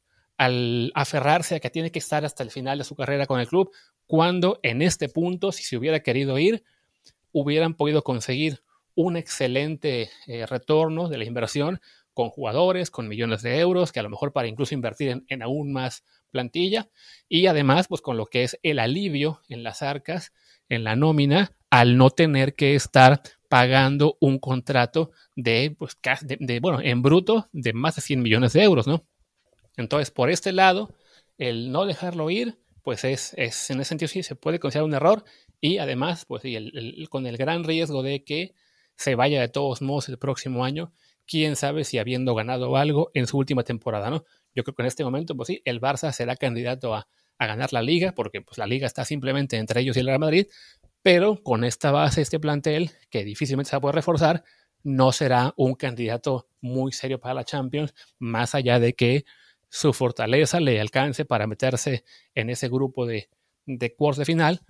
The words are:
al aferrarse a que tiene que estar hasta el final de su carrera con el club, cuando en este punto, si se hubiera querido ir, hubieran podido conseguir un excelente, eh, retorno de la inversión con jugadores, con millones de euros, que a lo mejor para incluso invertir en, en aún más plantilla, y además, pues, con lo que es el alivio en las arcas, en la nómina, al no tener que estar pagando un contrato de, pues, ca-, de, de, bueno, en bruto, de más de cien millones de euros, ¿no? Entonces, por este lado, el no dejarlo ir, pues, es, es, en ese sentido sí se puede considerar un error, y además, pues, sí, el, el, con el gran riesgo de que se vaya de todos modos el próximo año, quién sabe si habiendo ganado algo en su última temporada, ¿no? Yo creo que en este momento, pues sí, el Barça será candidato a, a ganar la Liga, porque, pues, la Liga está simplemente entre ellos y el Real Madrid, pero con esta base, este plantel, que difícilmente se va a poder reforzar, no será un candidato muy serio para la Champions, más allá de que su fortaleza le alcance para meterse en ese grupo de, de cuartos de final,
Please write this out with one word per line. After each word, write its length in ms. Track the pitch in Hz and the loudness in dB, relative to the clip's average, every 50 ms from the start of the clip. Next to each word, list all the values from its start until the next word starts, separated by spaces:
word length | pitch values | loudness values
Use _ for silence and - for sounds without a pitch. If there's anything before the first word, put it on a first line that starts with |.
| _ _ _ _ _ _ _ - | _ _ _ _ _ _ _ 0
al 560 | 135 127 123 123 123 117 123 120 117 143 - | 2 2 2 2 0 0 0 0 0 -2 0
aferrarse 600 | 147 143 - - 143 127 143 156 175 165 - 175 | -2 -2 0 0 0 2 4 2 2 2 0 -4
a 40 | 151 | -4
que 100 | - 123 | -4 -6
tiene 220 | - 165 160 165 | -6 -6 -6 -6
que 80 | 165 160 | -6 -8
estar 240 | - - 156 151 147 | -6 -4 -4 -2 -4
hasta 180 | 143 - - | -4 -6 -8
el 100 | 131 110 | -10 -10
final 260 | - 139 127 135 139 143 | -8 -8 -6 -6 -4 -6
de 80 | 131 | -6
su 100 | - 143 | -10 -10
carrera 300 | - 131 127 143 139 139 | -8 -6 -4 -2 -2 -2
con 160 | 135 135 123 | -2 -2 -2
el 60 | 120 - | -2 0
club, 240 | - 185 190 - - - - _ _ _ _ - | 2 2 2 0 -2 -18 -20 _ _ _ _ 0
cuando 540 | 160 156 165 175 180 180 170 185 240 - - | 2 2 4 4 2 2 2 0 0 0 -2
en 180 | 127 117 127 | -2 0 0
este 280 | 165 185 - - 160 135 | 0 0 0 -2 -4 -6
punto, 420 | - 165 170 175 185 175 190 196 | -2 -2 -2 -2 -2 -2 -4 -4
si 120 | 185 - - | -4 -4 -8
se 120 | - 131 | -6 -6
hubiera 240 | 117 120 156 160 151 | -4 -2 0 0 0
querido 400 | - 135 120 131 139 139 131 139 | 0 0 0 0 0 0 0 2
ir, 240 | 160 202 226 214 _ _ _ _ _ _ _ _ _ _ _ _ _ _ - | 2 2 2 0 _ _ _ _ _ _ _ _ _ _ _ _ _ _ -4
hubieran 400 | 139 139 147 147 156 165 160 160 | -2 0 0 2 2 2 0 0
podido 280 | - 151 147 151 151 | -2 0 0 2 0
conseguir 600 | - - 127 117 - - 127 135 156 160 135 - _ _ _ _ _ _ - | 0 0 -4 -4 -2 -4 -2 -2 0 -2 -2 -6 _ _ _ _ _ _ -2
un 220 | - 160 185 170 127 | 0 0 0 0 -4
excelente, 920 | - - - - 139 123 123 135 143 151 160 139 - 151 127 120 110 - - - - | -6 -6 -4 -2 -2 0 0 0 -2 -2 -4 -4 -4 -4 -2 -2 -4 -6 -10 -18 -16
eh, 200 | - 120 117 113 | -12 -10 -10 -8
retorno 640 | - 131 120 - - 151 156 160 160 160 165 175 170 | -6 -6 -6 -2 0 2 2 2 2 0 -2 -4 -4
de 80 | 147 120 | -4 -6
la 80 | 110 | -6
inversión 560 | 117 117 123 113 107 - 147 143 165 190 - _ _ _ _ _ _ _ | -6 -4 -4 -4 -4 -2 -2 -2 -2 -4 -6 _ _ _ _ _ _ _
con 160 | - 117 110 | -4 -4 -4
jugadores, 640 | - - 135 110 107 143 180 185 180 185 175 165 | -4 -6 -6 -2 0 2 2 2 2 0 -2 -6
con 160 | - - 117 107 | -6 -8 -8 -8
millones 340 | 107 110 117 117 110 101 | -6 -4 -2 -2 -2 -2
de 160 | 113 120 123 151 | -2 -2 0 0
euros, 340 | 170 180 185 180 175 - - | 2 2 2 2 0 0 -2
que 80 | 123 | -6
a 20 | 107 | -6
lo 60 | 104 | -6
mejor 240 | - - 143 143 - | -6 -6 -6 -4 -2
para 160 | 143 120 113 | -2 -4 -4
incluso 240 | 107 120 139 - 151 | -4 -4 -4 -4 -4
invertir 360 | 135 117 113 104 - 147 135 | -4 -6 -6 -6 -4 -4 -4
en, 160 | 123 131 - - | -4 -6 -8 -10
en 120 | 139 131 | -10 -8
aún 300 | 113 120 135 151 147 139 | -6 -6 -6 -4 -4 -6
más 320 | 139 131 131 123 - - _ _ _ _ _ _ | -4 -4 -4 -6 -8 -10 _ _ _ _ _ _
plantilla, 600 | - 131 123 117 - 160 175 190 208 226 220 _ _ _ - - - - _ - | -6 -6 -6 -4 -4 -2 -2 0 -2 -2 -4 _ _ _ -20 -20 -20 -20 _ 0
y 180 | - 165 185 190 | 2 4 4 4
además, 400 | 165 151 139 131 135 170 185 - | 4 4 4 4 4 4 2 0
pues, 140 | 175 - | -2 -6
con 160 | - - 123 113 | -4 -4 -4 -4
lo 80 | 107 | -4
que 180 | - - 123 127 | -2 0 0 0
es 160 | 131 - - - | 0 -2 -4 -2
el 160 | 165 147 135 | -2 0 0
alivio 600 | 113 120 135 185 202 190 147 139 143 156 151 - _ - | 0 0 0 -2 -2 -2 -2 0 -2 -2 -2 -4 _ -14
en 160 | 127 117 117 | -12 -10 -10
las 180 | 113 - - | -10 -8 -6
arcas, 520 | 147 139 143 143 - - 165 175 - - _ _ _ _ _ _ _ - | -6 -6 -6 -6 -6 -8 -8 -8 -8 -12 _ _ _ _ _ _ _ -6
en 160 | 127 117 113 | -4 -4 -2
la 140 | 110 110 123 | 0 2 2
nómina, 560 | 147 160 156 147 143 143 143 190 202 - _ _ _ - | 4 4 4 4 4 4 4 4 2 0 _ _ _ 4
al 260 | - 123 120 123 123 127 | 6 8 8 8 8 8
no 120 | 131 135 | 8 8
tener 440 | - - 165 156 143 135 135 139 - | 8 6 4 4 4 2 2 0 0
que 220 | - 147 139 143 | 2 2 4 4
estar 460 | 139 - - - 135 131 127 143 139 - - - _ _ - | 4 2 4 8 10 10 10 10 6 0 -6 -20 _ _ 2
pagando 720 | 143 127 123 127 131 135 135 131 143 143 147 156 - - | 4 4 4 6 6 4 4 4 4 4 2 2 2 4
un 200 | - 139 135 131 | 2 2 2 2
contrato 720 | - 131 131 127 - - 135 127 120 120 - 160 165 156 - _ _ _ - - | 0 -2 -4 -4 -2 0 2 2 2 2 2 -2 -2 -2 -4 _ _ _ -10 -4
de, 360 | 120 117 113 113 135 156 151 - | 0 0 2 2 2 0 -4 -6
pues, 160 | - - - | -12 -14 -12
ca-, 240 | _ - 127 135 - | _ -4 -4 -4 -4
de, 140 | 151 131 131 - | -4 -8 -8 -6
de, 220 | 143 123 120 120 | -4 -4 -4 -2
bueno, 220 | 131 185 156 - | 0 0 0 0
en 200 | - 139 123 123 | 0 0 0 2
bruto, 460 | 123 139 160 185 185 214 220 226 - _ - | 4 6 6 6 4 4 2 0 0 _ -8
de 180 | 151 123 120 | -6 -4 -4
más 240 | 110 117 135 127 - | -2 -2 -2 -2 -4
de 60 | - | -4
cien 200 | - - 143 127 | -4 -4 -2 0
millones 300 | 120 113 110 117 127 117 | 2 2 4 4 4 4
de 120 | - 160 214 | 4 6 6
euros, 240 | 208 175 127 107 135 | 6 6 4 2 2
¿no? 180 | 156 160 - _ _ _ _ _ _ _ _ _ _ _ _ _ _ - | 0 -2 -2 _ _ _ _ _ _ _ _ _ _ _ _ _ _ -10
Entonces, 340 | 117 110 143 147 143 - | -6 -2 -2 -2 -2 -2
por 180 | - - 123 127 | -2 0 0 2
este 220 | 175 - - 196 | 2 0 -2 -2
lado, 420 | 185 185 190 190 185 196 214 - - _ _ _ _ _ _ _ _ - | 2 4 6 6 6 4 0 -8 -12 _ _ _ _ _ _ _ _ -8
el 340 | 139 123 117 113 120 127 | -4 -4 -4 -4 -4 -4
no 140 | 127 160 196 | -2 -2 0
dejarlo 440 | 202 160 - 180 180 175 170 156 160 | -2 -2 -6 -6 -8 -6 -4 -4 -4
ir, 300 | 180 220 240 240 220 _ _ _ _ _ - | -2 -4 -4 -6 -8 _ _ _ _ _ -8
pues, 220 | - 120 - - | -8 -6 -4 -2
es, 280 | 131 139 135 - - - - | -4 -4 -4 -6 -10 -6 -4
es, 320 | 127 117 - - - - | -4 -4 -4 -6 -6 -6
en 100 | 139 127 | -4 -4
ese 100 | 135 - | -4 -4
sentido 200 | 165 151 165 156 | -4 -4 -6 -6
sí 120 | - 190 | -6 -6
se 140 | 175 - - | -8 -10 -10
puede 240 | - - 156 165 165 | -8 -4 -4 -4 -2
considerar 260 | - 139 127 147 156 | -2 -4 -2 -2 -2
un 100 | 156 147 | 0 0
error, 280 | 135 147 170 214 220 - - _ _ _ _ _ _ | 2 4 4 4 4 2 -8 _ _ _ _ _ _
y 160 | - 147 185 202 | -2 -2 0 0
además, 480 | 156 139 127 127 139 170 170 165 - | -2 -4 -4 -2 -2 -4 -4 -6 -8
pues, 160 | - 123 113 | -12 -12 -10
sí, 160 | - 131 117 110 | -10 -8 -10 -10
el, 200 | 107 107 - 139 | -10 -12 -12 -12
el, 300 | 117 117 - - 160 - | -12 -12 -12 -14 -14 -10
con 180 | - 135 131 | -8 -8 -8
el 120 | 123 120 113 | -6 -6 -6
gran 260 | 135 147 165 170 170 | -4 -4 -4 -4 -4
riesgo 400 | 156 160 160 165 143 143 131 131 | -4 -2 -2 -2 -4 -4 -4 -4
de 220 | 135 139 139 - | -4 -6 -6 -8
que 280 | - 147 156 180 190 _ _ _ _ _ _ _ _ _ - | -8 -8 -6 -8 -8 _ _ _ _ _ _ _ _ _ -8
se 180 | - 143 131 | -4 -2 0
vaya 240 | 120 127 143 147 135 | 2 2 2 2 2
de 80 | 120 117 | 0 0
todos 340 | - 143 143 139 123 - | -2 -2 -2 -2 -4 -4
modos 280 | 139 135 143 143 - - | -4 -4 -2 -4 -4 -6
el 80 | 127 123 | -8 -8
próximo 480 | - 135 131 - - 135 127 120 123 | -4 -6 -4 -4 -6 -6 -4 -4 -2
año, 260 | 127 143 156 170 165 _ _ _ _ _ _ _ - | -4 -4 -6 -8 -10 _ _ _ _ _ _ _ -6
quién 280 | - 156 156 151 147 | -2 0 0 0 0
sabe 300 | - - 139 147 156 143 | 0 -2 -2 -2 -2 -4
si 120 | - - 117 | -4 -2 -4
habiendo 380 | 104 120 127 127 131 127 117 | -2 -2 -2 -2 0 0 0
ganado 400 | 110 107 120 127 123 127 123 135 | -2 -2 -4 -4 -4 -2 0 2
algo 340 | 135 147 151 147 151 - - - | 2 2 2 2 2 0 0 0
en 120 | 143 123 | -2 -2
su 120 | - - 139 | 0 0 0
última 260 | 135 - 143 123 117 | 0 0 0 -2 -2
temporada, 460 | - 123 110 - 123 107 104 101 113 | -2 -4 -6 -4 -4 -4 -4 -4 -4
¿no? 160 | 147 156 - _ _ _ _ _ - | -4 -6 -6 _ _ _ _ _ -8
Yo 100 | 123 113 | -8 -6
creo 120 | - 131 | -6 -6
que 60 | - | -4
en 60 | 120 127 | -4 -4
este 180 | - - 151 | -4 -4 -4
momento, 320 | 123 127 143 165 165 143 127 | -4 -4 -4 -6 -6 -8 -8
pues 100 | 117 - | -6 -8
sí, 140 | - - - | -8 -8 -6
el 160 | 135 120 113 | -6 -6 -2
Barça 320 | 120 135 139 131 - 151 | -2 -2 -2 -2 -4 -6
será 240 | 127 - 120 120 131 | -4 -4 -4 -6 -4
candidato 580 | - - 127 117 117 123 123 127 131 131 117 110 | -4 -4 -4 -4 -2 -4 -4 -6 -6 -4 -4 -6
a, 140 | 104 - _ _ _ _ _ _ - | -6 -6 _ _ _ _ _ _ -4
a 100 | 123 107 | -4 -4
ganar 240 | 107 110 135 135 | -2 -4 -4 -4
la 100 | 139 120 | -2 -2
Liga, 300 | 113 131 165 170 180 190 | 0 0 0 0 0 -2
porque, 300 | 185 - 110 101 - 98 | -2 -4 -6 -6 -6 -10
pues, 160 | - _ - - | -12 _ -12 -8
la 100 | 107 98 | -6 -4
Liga 180 | 123 135 135 | -4 -2 -4
está 200 | 117 - - 123 | -4 -6 -6 -6
simplemente 500 | - 151 143 131 135 135 143 139 131 - | -6 -6 -4 -4 -2 -2 -2 -2 -2 -2
entre 240 | 110 110 - 120 120 | -4 -4 -2 0 0
ellos 160 | 127 131 117 | 0 0 0
y 60 | 127 | 0
el 60 | 127 131 | 0 2
Real 120 | 135 156 | 0 2
Madrid, 280 | 156 160 156 180 202 - - - - - - _ _ _ _ _ | 2 2 2 2 2 0 -4 -20 -20 -20 -20 _ _ _ _ _
pero 400 | - 190 180 175 185 214 214 - | 4 6 6 6 6 4 0 0
con 220 | - - 120 110 123 | 0 0 0 0 0
esta 280 | 123 - - - 147 | 0 -2 0 0 2
base, 300 | 139 147 151 151 - 165 | 2 4 4 2 2 0
este 180 | 147 - - 156 | 0 -2 -2 -4
plantel, 520 | 151 151 147 143 - 160 151 156 175 151 - _ _ _ | -2 -2 -2 -2 -2 -2 0 0 -2 -4 -6 _ _ _
que 140 | - 113 98 | -6 -6 -6
difícilmente 460 | 104 104 - 151 135 135 135 139 - | -6 -6 -6 -4 -2 -2 -2 -2 -2
se 60 | - | -4
va 20 | 135 | -2
a 40 | |
poder 140 | 131 143 143 | -2 0 0
reforzar, 480 | 165 - - 170 143 165 151 170 165 - _ _ _ _ _ _ _ - | 0 0 0 2 4 4 2 2 0 -4 _ _ _ _ _ _ _ -6
no 300 | 143 135 131 131 131 127 | -2 2 4 4 4 4
será 400 | - 151 131 127 120 123 139 - | 2 0 2 2 2 2 0 0
un 200 | - 135 127 131 | 0 0 0 0
candidato 760 | - - 131 120 117 120 110 117 117 - 143 131 120 - _ _ _ | -2 -6 -6 -6 -4 -4 -4 -4 -4 -4 -4 -4 -4 -6 _ _ _
muy 320 | - 123 127 131 131 135 | -10 -6 -4 -4 -4 -4
serio 280 | - - - 131 135 123 | -6 -6 -6 -6 -6 -6
para 160 | - 127 127 | -6 -8 -8
la 100 | 135 120 | -8 -8
Champions, 480 | - - 143 131 127 131 143 151 147 - _ - _ _ - | -6 -6 -6 -6 -4 -4 -4 -4 -4 -6 _ -20 _ _ -10
más 340 | 127 117 117 113 123 - - | -8 -4 -2 -2 -2 0 0
allá 260 | 143 127 123 120 123 | 0 2 4 4 4
de 140 | 117 117 - | 4 2 2
que 300 | - 123 120 127 147 - _ - _ _ _ _ _ _ _ | 2 2 2 2 2 -2 _ -14 _ _ _ _ _ _ _
su 240 | - - - 147 - | -8 -2 0 0 2
fortaleza 640 | - 131 120 - - 113 107 127 147 156 - - 180 | 2 0 -2 -2 -2 -2 2 2 2 2 4 2 2
le 220 | 160 135 120 107 | 2 2 2 2
alcance 420 | 107 107 - - 175 196 131 - 151 | 0 0 0 0 0 0 -2 -4 -4
para 240 | - 123 107 107 110 | -2 0 -2 0 -2
meterse 560 | 107 - - 131 127 120 - 147 131 117 - _ - - _ _ - | -4 -2 -2 -2 0 0 -2 -2 -4 -4 -6 _ -20 -20 _ _ -6
en 140 | 127 110 117 | -6 -4 -4
ese 180 | 123 - - 123 | -4 -6 -4 -2
grupo 380 | 123 131 139 127 - - 123 | -2 -2 -2 -2 -4 -4 -4
de, 240 | 117 113 104 - _ _ _ _ _ _ _ _ | -4 -4 -6 -8 _ _ _ _ _ _ _ _
de 300 | - 131 120 123 117 - | -12 -8 -6 -6 -6 -4
cuartos 220 | - 147 147 135 139 | 0 0 0 0 0
de 80 | 143 | -2
final, 360 | 160 165 165 160 156 185 - _ - | 0 2 2 4 2 2 0 _ -14